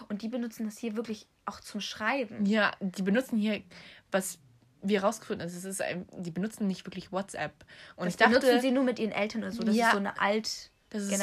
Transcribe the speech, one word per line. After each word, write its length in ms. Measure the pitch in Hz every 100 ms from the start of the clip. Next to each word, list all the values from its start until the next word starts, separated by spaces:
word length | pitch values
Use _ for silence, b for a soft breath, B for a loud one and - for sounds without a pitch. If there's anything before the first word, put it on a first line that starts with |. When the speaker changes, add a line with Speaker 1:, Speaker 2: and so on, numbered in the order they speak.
| -
Speaker 1:
Und 140 | 202
die 60 | 226
benutzen 360 | 247 240 - 214
das 100 | -
hier 200 | 233 214
wirklich 300 | 226 214 - _ -
auch 140 | -
zum 200 | - 208
Schreiben. 640 | - - 214 269 226 214
Speaker 2:
Ja, 280 | 202 214 202 -
die 220 | 196 190
benutzen 360 | 190 220 254 226
hier, 240 | 214 208 - B B B _
was 280 | 196 - - _ _ _ _
wir 200 | 196 202
rausgefunden 440 | 196 220 - 208 170
haben, 80 | 175
es 60 |
ist 160 | 190 196
ein, 280 | - 170 - -
die 140 | 175
benutzen 340 | 165 214 - 202
nicht 180 | 185
wirklich 280 | - 190 -
WhatsApp. 400 | 185 196 - 151 - - B B
Und 120 | - 180
Speaker 1:
Das 80 |
Speaker 2:
ich 20 | -
dachte, 240 | 220 247
Speaker 1:
benutzen 200 | 262 240
sie 120 | 262
nur 100 | 254
mit 160 | 254 220
ihren 140 | 214
Eltern 300 | - 208 226
oder 80 | 196
so. 100 | 233
Das 140 | 226 214
Speaker 2:
Ja. 100 | 233
Speaker 1:
ist 60 |
so 60 | 208
eine 220 | 202 -
Alt- 500 | 202 214 220 - - _ _
Speaker 2:
Das 140 | 214
ist 40 | 202
so, 40 | 196